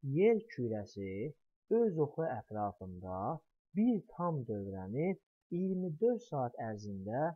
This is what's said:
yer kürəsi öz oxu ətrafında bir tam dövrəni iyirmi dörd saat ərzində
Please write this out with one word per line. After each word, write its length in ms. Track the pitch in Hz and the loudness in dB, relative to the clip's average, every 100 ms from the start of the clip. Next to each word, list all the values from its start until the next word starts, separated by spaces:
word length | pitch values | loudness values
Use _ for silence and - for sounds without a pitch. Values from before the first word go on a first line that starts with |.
yer 360 | 143 143 202 226 | 0 6 6 6
kürəsi 880 | - - 120 107 104 - 98 95 127 - _ _ _ | 2 -4 -2 -2 -6 -8 -6 -4 -6 -8 _ _ _
öz 280 | 226 233 160 | 4 4 4
oxu 260 | 147 - 160 | 0 0 -2
ətrafında 920 | 117 - 107 104 101 98 90 90 92 104 156 _ _ _ | -2 -6 -2 -2 -4 -10 -8 -6 -4 -2 -4 _ _ _
bir 200 | 175 226 226 - | 2 4 2 -2
tam 360 | - 175 156 | -4 -2 0
dövrəni 640 | 117 107 98 95 92 117 170 185 _ _ _ | -2 -4 -4 -6 -4 -2 0 -2 _ _ _
iyirmi 380 | 170 190 185 180 | -2 0 0 -2
dörd 260 | 156 226 233 | 2 2 2
saat 380 | - 147 123 - | -2 -2 -2 -4
ərzində 640 | 117 107 107 98 95 117 160 | -6 -6 -8 -8 -4 -2 -2